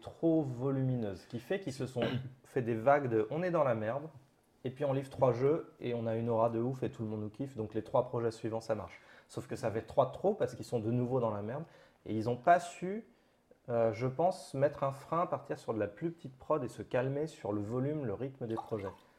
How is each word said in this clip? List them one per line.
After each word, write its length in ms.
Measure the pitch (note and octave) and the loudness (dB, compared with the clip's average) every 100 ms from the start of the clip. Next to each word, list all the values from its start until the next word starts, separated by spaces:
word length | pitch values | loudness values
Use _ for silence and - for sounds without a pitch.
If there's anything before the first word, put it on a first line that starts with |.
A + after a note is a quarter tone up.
trop 400 | - - E3 D#3+ | -8 -2 2 4
volumineuses, 760 | C#3+ A#2+ C3+ C3+ C3 B2+ G#2+ F#2+ | 2 -2 -2 0 0 0 -2 -6
ce 40 | - | -10
qui 100 | A#2+ | -12
fait 220 | - F#3+ | -4 -4
qu'ils 120 | G3 | -4
se 140 | C3+ B2+ | -6 -6
sont 160 | B2 - C3 | -2 -2 -2
<coughs> 200 | - - | -6 -14
fait 160 | - - | -4 -2
des 140 | A2+ | 0
vagues 340 | A2+ A2+ C#3+ C3+ | 2 4 4 4
de « 180 | A2+ G#2+ | 2 2
on 120 | D3+ | 0
est 80 | F3+ | 0
dans 140 | E3+ | 2
la 100 | C3+ | 4
merde », 280 | A2+ G#2+ C3 D#3 - - _ _ _ | 2 0 -4 -6 -16 -20 _ _ _
et 60 | C3 | -8
puis 140 | - | -2
on 80 | C#3+ | 0
livre 160 | C3+ C3+ | 0 -2
trois 240 | - C3 | 4 4
jeux 400 | A#2 C3+ E3 - - | 6 4 4 0 -6
et 140 | B2 | -4
on 120 | A#2+ A2+ | -2 0
a 80 | A2+ | 0
une 120 | A#2 | 2
aura 220 | A2+ A2+ | 4 4
de 80 | A2+ | 4
ouf 220 | A#2+ C3 | 0 0
et 80 | B2 | -4
tout 120 | - | -4
le 60 | A2 | -4
monde 120 | G#2+ | -4
nous 80 | G#2 | -6
kiffe, 260 | - C#3 A2 | -6 -8 -4
donc 160 | A2 | -2
les 100 | A2 | -2
trois 220 | - C3 A#2+ | 2 2 2
projets 240 | B2 A#2 | 0 -2
suivants 280 | A2 A#2 A2 | -2 -4 -4
ça 140 | - | -2
marche. 260 | G#2+ F#2 - - - - | -4 -4 -14 -20 -20 -14
Sauf 180 | - - | -12 -10
que 80 | A2+ | -4
ça 140 | A#2+ | -4
fait 100 | G#2+ | -4
trois 240 | - - B2+ | -2 2 2
de 60 | |
trop 220 | - F#3 | 2 -2
parce 200 | G#3 B2 - | 0 -2 -4
qu'ils 80 | |
sont 160 | B2 A#2+ | -4 -2
de 100 | G#2+ | 0
nouveau 300 | B2 B2 C3 | 0 2 2
dans 100 | A2+ | 0
la 100 | G#2 | -2
merde 220 | G#2 C3+ D#3+ - - _ | -4 -8 -10 -16 -20 _
et 100 | - | -4
ils 140 | A2 A2 | -2 0
ont 80 | - | 0
pas 220 | - F3 | 6 6
su, 440 | F3 - F3+ G#3 - _ _ _ _ - - | 4 -8 -6 -6 -8 _ _ _ _ -20 -2
euh, 220 | A#2+ A2+ | 2 2
je 140 | G#2+ B2+ | 2 -2
pense, 440 | C3 E3+ F#3 - | 2 0 0 -6
mettre 280 | C#3 C#3+ D3 | 0 0 2
un 80 | C#3 | -2
frein, 320 | C3 - E3 F3 | -2 -4 -2 0
partir 320 | - - D3 | -2 -4 -8
sur 140 | - | -4
de 60 | A2+ | -2
la 80 | G2+ | -2
plus 240 | - E3 | -2 -6
petite 260 | E3 C3+ - | -6 -14 -18
prod 260 | - D#3 | -2 0
et 40 | B2 | 0
se 140 | - | -8
calmer 440 | G2+ B2+ C3 C#3 D#3 | -2 0 0 -2 -4
sur 240 | - G2 | -6 -4
le 100 | G#2 | -2
volume, 420 | G#2 B2 C3+ D3+ B2+ | -2 -2 0 -2 -4
le 80 | |
rythme 320 | G2 C3+ C3+ A#2 | -4 -6 -6 -6
des 100 | A2 | -6
projets. 320 | - A2 G2 F2+ - | -4 -6 -6 -10 -20